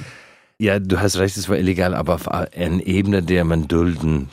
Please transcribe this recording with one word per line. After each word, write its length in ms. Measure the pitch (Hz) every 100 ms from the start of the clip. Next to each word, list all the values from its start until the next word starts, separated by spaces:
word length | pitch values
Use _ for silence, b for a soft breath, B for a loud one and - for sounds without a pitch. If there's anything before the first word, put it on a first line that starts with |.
| B B B B B B
ja, 220 | 107 101
du 220 | 95 90
hast 160 | 101 87
recht, 180 | 98 101
es 140 | 90
war 80 | 92
illegal, 360 | 92 90 92
aber 220 | 90 - 85
auf 140 | -
einer 560 | - - - 85 90 95
Ebene, 340 | 92 98 101
der 220 | 82 90
man 240 | 85 82 73
dulden 600 | 82 87 78 78 78 67